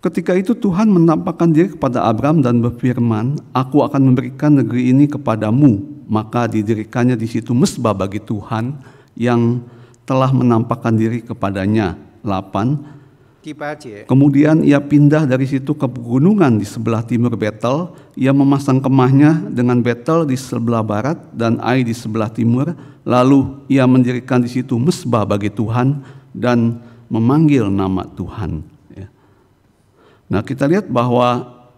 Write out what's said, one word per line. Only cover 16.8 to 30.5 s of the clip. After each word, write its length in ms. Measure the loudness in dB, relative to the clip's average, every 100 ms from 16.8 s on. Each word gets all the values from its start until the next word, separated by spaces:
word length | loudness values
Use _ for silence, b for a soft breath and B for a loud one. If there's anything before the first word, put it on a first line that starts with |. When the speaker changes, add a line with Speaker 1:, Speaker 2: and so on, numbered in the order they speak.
| -4 -4
Speaker 1:
timur 320 | -2 0 0
Betel. 560 | -2 -4 -4 -4 -4 -6 B B
Ia 160 | -4 0
memasang 480 | 2 4 2 2 0
kemahnya 720 | 2 2 4 6 4 4 -2
dengan 320 | -2 0 2
Betel 480 | 0 -2 0 0 0
di 80 | -4
sebelah 480 | -4 -4 -2 -2 -2
barat 320 | -4 -4 -6 -10
dan 240 | -4 -2 0
Ai 240 | 0 0
di 160 | 0 -4
sebelah 320 | -6 -4 -4
timur. 480 | -2 0 0 -2 -6 B B
Lalu 640 | -2 2 4 4 2 -8 -2
ia 240 | 2 4
mendirikan 560 | 4 2 -2 -2 -2 0
di 40 |
situ 240 | -4 -4 -2
mesbah 480 | -2 -2 -2 -2 0
bagi 240 | -2 -4
Tuhan 560 | -4 -4 0 0 -2 B B B -6
dan 480 | -2 0 0 -4 B B B
memanggil 560 | -2 2 2 4 2 0
nama 320 | -2 -2 -4 -6
Tuhan. 480 | -10 -12 -8 -8 -8 -12 _ _
Ya. 160 | -20 -20 _ b b b _ _ _ _ b b b _
Nah, 160 | -6
kita 240 | -4